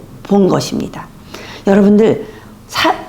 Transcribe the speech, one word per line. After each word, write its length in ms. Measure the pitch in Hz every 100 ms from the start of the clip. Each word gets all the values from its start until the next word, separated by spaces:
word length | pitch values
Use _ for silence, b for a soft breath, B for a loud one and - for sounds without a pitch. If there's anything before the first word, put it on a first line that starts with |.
| - -
본 240 | - 202 185
것입니다. 600 | 139 - - - - - - B B B B B
여러분들, 580 | 196 202 208 220 113 B B B B -
사-, 280 | - - -